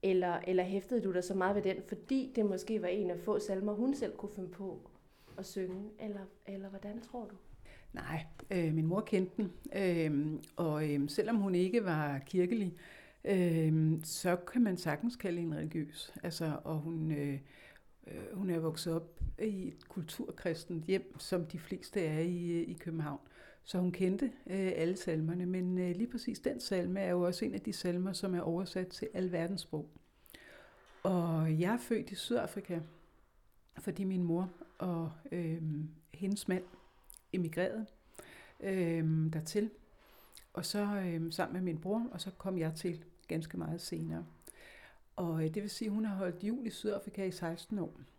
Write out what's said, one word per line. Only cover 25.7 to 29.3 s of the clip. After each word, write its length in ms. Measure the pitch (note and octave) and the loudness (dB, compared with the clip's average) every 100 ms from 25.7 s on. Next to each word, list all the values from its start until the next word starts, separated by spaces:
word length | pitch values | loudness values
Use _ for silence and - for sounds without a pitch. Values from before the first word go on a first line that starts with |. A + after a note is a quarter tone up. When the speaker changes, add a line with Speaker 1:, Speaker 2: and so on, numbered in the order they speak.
| F#3 | 2
Speaker 2:
øh, 180 | F3+ F3+ | 2 0
lige 140 | A#3 | -2
præcis 280 | A#3+ - G#3+ | -2 -4 -2
den 200 | - - | -2 -2
salme 400 | - F#3+ F3 F#3 | -2 0 0 0
er 100 | F#3+ | 2
jo 100 | F3+ | 4
også 240 | F3+ F3+ | 4 2
en 100 | A3 | -2
af 60 | G3 | -2
de 120 | G3+ | -4
salmer, 400 | - F3+ F3 F#3 | -2 0 0 0
som 220 | F#3 F#3+ | 0 0
er 60 | F3+ | 0
oversat 480 | - E3+ F#3+ F#3 F#3 | 0 0 0 -2 -4
til 200 | - A3 | -4 -4
alverdens 460 | F3+ F#3 | -2 0